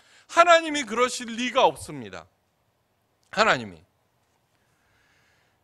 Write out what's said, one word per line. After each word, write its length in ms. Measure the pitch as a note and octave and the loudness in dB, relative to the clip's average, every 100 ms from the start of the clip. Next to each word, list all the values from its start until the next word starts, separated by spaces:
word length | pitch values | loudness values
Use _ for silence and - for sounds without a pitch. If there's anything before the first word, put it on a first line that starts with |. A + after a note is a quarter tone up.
| _ _ - | _ _ -2
하나님이 560 | E4+ F4 E4 D#4+ D4 | 2 6 4 2 -6
그러실 420 | A3 A3+ B3 B3 A#3 | -4 -2 -2 -4 -10
리가 360 | A3+ B3 B3 | -6 -2 2
없습니다. 640 | F#3 C3+ - D3 G#2 F2+ D2+ _ _ _ _ _ _ _ _ _ _ | 2 2 -10 -12 -12 -16 -18 _ _ _ _ _ _ _ _ _ _
하나님이. 520 | F#3+ G#3+ D3 G#2+ E2 _ _ _ _ _ _ _ _ _ _ _ _ _ _ _ _ _ _ | 0 2 0 -4 -16 _ _ _ _ _ _ _ _ _ _ _ _ _ _ _ _ _ _